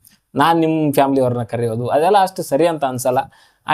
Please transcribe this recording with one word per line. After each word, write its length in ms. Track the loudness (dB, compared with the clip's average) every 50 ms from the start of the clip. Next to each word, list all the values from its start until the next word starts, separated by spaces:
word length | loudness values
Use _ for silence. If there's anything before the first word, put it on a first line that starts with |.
| _ _ _ _ _ _ -2
ನಾನ್ 240 | 0 2 2 2 2
ನಿಮ್ 340 | 2 0 0 0 0 0 2
ಫ್ಯಾಮಿಲಿ 280 | 2 2 2 2 2
ಅವ್ರನ್ನ 220 | 2 0 0 -2 -6
ಕರೆಯೋದು 440 | -6 -6 -4 -4 -4 -4 -4 -4
ಅದೆಲ್ಲ 300 | -2 0 2 2 4 4 2
ಅಷ್ಟು 220 | 2 0 -2 -8 -6
ಸರಿ 240 | -2 0 0 2
ಅಂತ 180 | 0 0 -2 -4
ಅನ್ಸಲ್ಲ. 320 | -4 -4 -4 -2 -2 -2 -2 -2 -6 _ _ _ _ _ _ _ -2